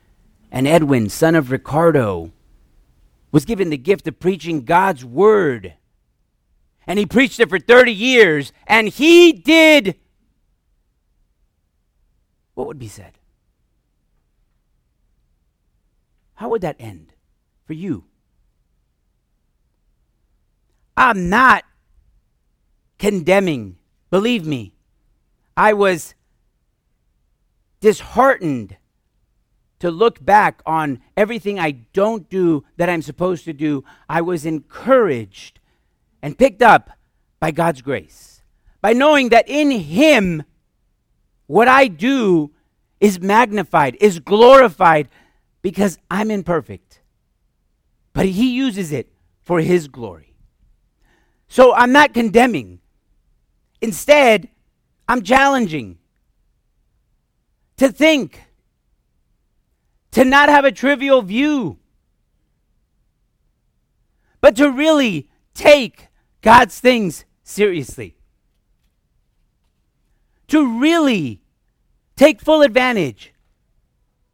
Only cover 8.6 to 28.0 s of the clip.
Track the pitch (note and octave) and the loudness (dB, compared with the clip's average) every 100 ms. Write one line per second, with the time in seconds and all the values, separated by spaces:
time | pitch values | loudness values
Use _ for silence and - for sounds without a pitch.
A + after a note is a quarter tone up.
8.6 | - - G#3+ - D#4 E4+ E4+ G#3 C#4+ D#4+ | -2 0 0 0 4 6 6 4 0 4
9.6 | D#4 D4 F#3+ - _ _ _ _ _ _ | 4 4 0 -8 _ _ _ _ _ _
10.6 | _ _ _ _ _ _ _ _ _ _ | _ _ _ _ _ _ _ _ _ _
11.6 | _ _ _ _ _ _ _ _ _ - | _ _ _ _ _ _ _ _ _ -14
12.6 | - D3+ A2 - E2+ _ _ _ _ _ | -14 -14 -18 -20 -20 _ _ _ _ _
13.6 | _ _ _ _ _ _ _ _ _ _ | _ _ _ _ _ _ _ _ _ _
14.6 | _ _ _ _ _ _ _ _ _ _ | _ _ _ _ _ _ _ _ _ _
15.6 | _ _ _ _ _ _ _ - G#3+ A4 | _ _ _ _ _ _ _ -16 -8 -6
16.6 | E3+ - A2+ F2 D#2 _ _ _ _ _ | -6 -10 -16 -20 _ _ _ _ _ _
17.6 | - D#3+ F#3+ G2+ - _ _ _ _ _ | -18 -12 -10 -10 -14 _ _ _ _ _
18.6 | _ _ _ _ _ _ _ _ _ _ | _ _ _ _ _ _ _ _ _ _
19.6 | _ _ _ _ _ _ _ _ _ _ | _ _ _ _ _ _ _ _ _ _
20.6 | _ _ _ - B3+ G3 F3 G#3+ B3+ G3 | _ _ _ -2 -2 -2 -2 2 2 2
21.6 | - _ _ _ _ _ _ _ _ _ | -2 _ _ _ _ _ _ _ _ _
22.6 | _ _ _ _ G3+ G3 D#3 G3 F3+ C3 | _ _ _ _ -6 -4 0 0 0 -6
23.6 | G2 F2 _ _ _ F#3 A3+ A#3 D#3 C3 | -10 -20 _ _ _ -4 -2 -4 -6 -10
24.6 | G2+ _ _ _ _ _ _ _ _ - | -12 _ _ _ _ _ _ _ _ -2
25.6 | G#3+ G#3 G3 E3+ - _ _ _ _ _ | -2 0 -2 -4 -10 _ _ _ _ _
26.6 | _ _ _ _ _ _ _ _ _ _ | _ _ _ _ _ _ _ _ _ _
27.6 | _ _ G#3 - | _ _ -2 -2